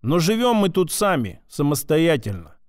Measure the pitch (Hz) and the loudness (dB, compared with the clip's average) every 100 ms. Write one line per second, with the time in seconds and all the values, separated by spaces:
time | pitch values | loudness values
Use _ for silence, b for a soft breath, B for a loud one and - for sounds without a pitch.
0 | - 180 165 226 247 226 196 190 170 - | 0 0 2 2 2 2 2 0 -2 0
1 | 208 170 104 - _ - 147 147 - 156 | 0 0 -2 -10 _ -4 -2 -2 0 2
2 | 165 151 113 95 78 - | 2 0 -2 -10 -12 -20